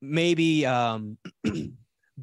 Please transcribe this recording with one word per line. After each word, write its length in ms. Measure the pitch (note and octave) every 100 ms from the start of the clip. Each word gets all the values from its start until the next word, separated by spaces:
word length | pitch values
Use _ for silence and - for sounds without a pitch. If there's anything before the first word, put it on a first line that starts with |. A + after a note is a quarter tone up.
maybe, 640 | C#3 D#3+ E3+ E3 E3 D#3 C3
um, 520 | B2 A#2+ A2 G#2+ A2 - _
<clears throat> 40 | - E3+ - B2+ _ _ _ -